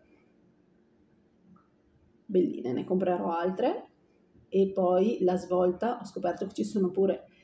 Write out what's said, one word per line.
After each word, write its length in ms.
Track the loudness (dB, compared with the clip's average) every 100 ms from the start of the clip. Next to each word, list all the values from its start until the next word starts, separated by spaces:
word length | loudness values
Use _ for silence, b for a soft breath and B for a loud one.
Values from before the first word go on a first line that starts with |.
| b b b _ _ _ _ _ _ _ _ _ _ _ _ -20 _ _ _ _ _ _ -2
Belline, 480 | 0 2 -2 -6
ne 100 | -4
comprerò 480 | -2 0 0 -2 -2
altre. 540 | -2 -2 -2 -2 -2 -10 _ _ _ _ -20 -4
E 200 | 0 2
poi 480 | 2 2 4 2 2
la 140 | 2 2
svolta, 640 | 0 2 2 2 -2 -4
ho 60 | -8
scoperto 420 | -6 -4 -4 -6
che 60 |
ci 100 | -4
sono 260 | -2 0 0
pure 380 | 2 0 0 -6 b